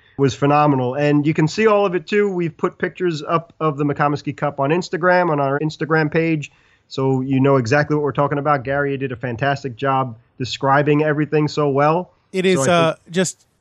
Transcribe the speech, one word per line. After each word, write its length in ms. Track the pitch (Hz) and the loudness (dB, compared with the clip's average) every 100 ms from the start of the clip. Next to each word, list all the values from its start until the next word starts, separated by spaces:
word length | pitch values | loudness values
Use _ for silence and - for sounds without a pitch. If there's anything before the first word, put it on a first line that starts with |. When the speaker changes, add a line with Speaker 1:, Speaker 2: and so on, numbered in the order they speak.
| _ - | _ 0
Speaker 1:
was 160 | 139 | 0
phenomenal. 600 | 113 143 147 151 135 123 | 2 2 4 4 2 0
And 320 | 131 147 147 143 | 0 2 2 2
you 80 | |
can 140 | 156 156 | 0 0
see 180 | - 220 | 2 2
all 180 | 208 | 4
of 100 | 202 180 | 2 -2
it 100 | 165 | -2
too. 240 | 208 208 | 0 0
We've 240 | 180 170 - | 0 -4 -4
put 220 | 185 - | -6 -4
pictures 420 | 180 - 180 160 | -6 -2 -4 -4
up 300 | 156 165 165 - | -2 -2 -2 -4
of 200 | 156 139 | -4 -2
the 60 | |
McComiskey 520 | 147 143 147 147 - - | -2 0 0 0 -6 -4
Cup 240 | 147 143 | -4 -2
on 100 | 143 | -2
Instagram, 600 | 170 180 185 180 180 180 | -2 -2 -2 2 4 2
on 100 | 147 | 0
our 180 | 139 143 | 0 -2
Instagram 520 | 156 - 156 160 151 | -4 -4 -2 0 0
page. 400 | 160 165 160 143 _ _ _ _ | 0 0 -2 -6 _ _ _ _
So 340 | - 135 131 | -4 -2 0
you 200 | 131 135 | 0 2
know 160 | 135 135 | 4 2
exactly 400 | 113 147 147 151 | 2 0 0 -2
what 80 | |
we're 80 | 147 | -2
talking 260 | 127 143 143 | 0 -2 0
about. 240 | 143 147 | 0 -2
Gary 340 | 120 139 143 139 | -2 -4 -2 -4
did 140 | 135 | -6
a 60 | 123 | -6
fantastic 580 | 127 117 139 139 139 | -8 -4 -2 -2 -6
job 420 | 113 139 135 131 113 _ - | -6 -2 0 -2 -8 _ -12
describing 640 | 127 - 139 139 147 147 | -10 -4 0 2 2 2
everything 460 | 151 147 147 151 151 | 0 -2 -2 0 -2
so 200 | 151 147 | -2 -2
well. 440 | 135 147 165 180 _ _ | 2 2 0 -4 _ _
Speaker 2:
It 140 | 190 185 | -2 0
is, 160 | 180 | 2
Speaker 1:
So 60 | 170 | 2
I 40 | |
Speaker 2:
uh, 200 | 175 165 | 2 2
Speaker 1:
think 160 | - - | -2 -6
Speaker 2:
just 360 | 175 185 - _ _ | -4 -4 -6 _ _